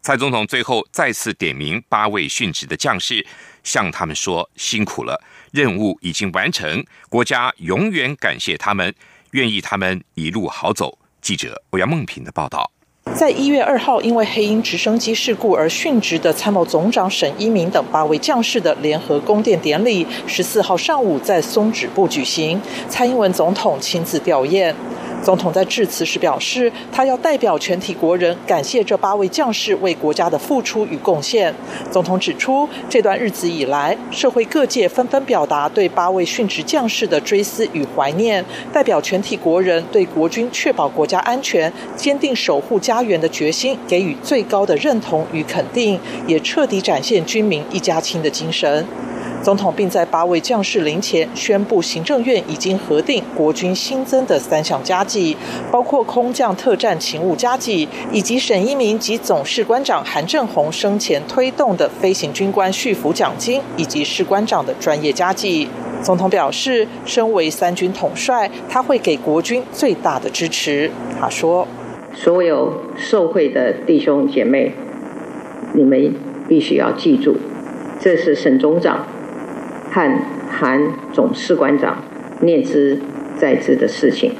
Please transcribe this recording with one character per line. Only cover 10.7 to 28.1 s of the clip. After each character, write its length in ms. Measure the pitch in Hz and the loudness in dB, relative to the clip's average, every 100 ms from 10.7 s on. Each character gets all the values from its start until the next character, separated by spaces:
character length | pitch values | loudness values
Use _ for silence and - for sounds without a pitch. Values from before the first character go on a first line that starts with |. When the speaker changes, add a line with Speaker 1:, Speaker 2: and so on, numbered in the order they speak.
Speaker 1:
走。 260 | 107 71 - _ _ | -2 -4 -8 _ _
记 140 | - 95 | -6 -6
者 260 | 60 55 _ | -6 -12 _
欧 80 | 95 | -2
阳 100 | 95 | 0
梦 160 | 165 104 | -2 -4
平 180 | - | -10
的 80 | 64 | -10
报 160 | - 73 | -6 -6
道。 240 | 71 - _ _ _ - - | -4 -6 _ _ _ -10 0
Speaker 2:
在 120 | 294 | 0
一 160 | - 277 | 2 2
月 120 | 285 | 2
二 160 | - 262 | 2 0
号 200 | - 240 | 0 0
因 100 | 226 | 2
为 100 | 233 | 2
黑 200 | 208 220 | 0 0
鹰 180 | 208 220 | 0 0
直 160 | 226 175 | 0 -2
升 200 | 226 226 | 0 0
机 160 | 220 220 | 0 -2
事 180 | - | 0
故 200 | 208 226 | 0 2
而 140 | 170 156 | 2 2
殉 320 | - 339 247 | 0 0 0
职 200 | - 165 | 2 0
的 120 | 165 | 0
参 220 | 156 214 | 0 0
谋 100 | 202 | 2
总 280 | 165 156 185 | 2 2 2
长 180 | 247 185 | 2 0
沈 200 | - 151 160 | 0 -2 0
一 80 | 214 | 0
鸣 180 | 214 165 | 2 2
等 120 | 156 123 | 0 0
八 140 | 156 151 | 0 2
位 100 | 151 | 2
将 220 | 208 262 | 2 0
士 200 | 226 240 | 2 0
的 100 | 170 143 | 0 0
联 160 | 147 156 | 0 -2
合 200 | - 143 | 0 -2
公 200 | - 208 | 2 2
电 180 | 214 180 | 4 2
典 240 | 160 151 | 2 2
礼， 220 | 233 196 160 - - | 2 2 0 -6 -6
十 160 | - | -4
四 180 | 175 220 | 0 0
号 160 | 185 180 | 2 0
上 260 | - 302 | 2 0
午 140 | 226 143 | 2 0
在 240 | - 180 | 2 0
松 300 | 143 226 214 | 2 2 2
指 160 | 220 123 | 0 -2
部 200 | 131 180 | 2 2
举 160 | 147 | 0
行， 380 | 123 - 156 180 - - - | -4 -2 -2 -2 -4 -10 -8
蔡 200 | - 247 | 0 0
英 100 | 254 | 2
文 160 | 196 | 2
总 180 | 180 165 196 | 2 2 2
统 240 | 208 139 | 0 -2
亲 240 | - 175 165 | -2 -4 -2
自 140 | 156 | -2
吊 260 | - 147 135 | 0 0 2
唁。 260 | 190 175 151 - - - - | 2 2 -2 -8 -10 -10 -2
总 160 | - 185 | 2 4
统 140 | 185 | 2
在 140 | 175 185 | 0 0
致 200 | - 190 | 0 0
辞 200 | - 160 | 0 -2
时 120 | - | 0
表 220 | 170 135 | 0 0
示， 320 | - 254 240 - - | -2 0 0 0 -4
他 100 | - | 0
要 140 | 269 254 | 2 2
代 200 | 320 277 | 0 2
表 220 | 220 156 | 2 2
全 180 | - 180 | 0 -2
体 160 | 190 | -2
国 240 | 165 165 | 0 2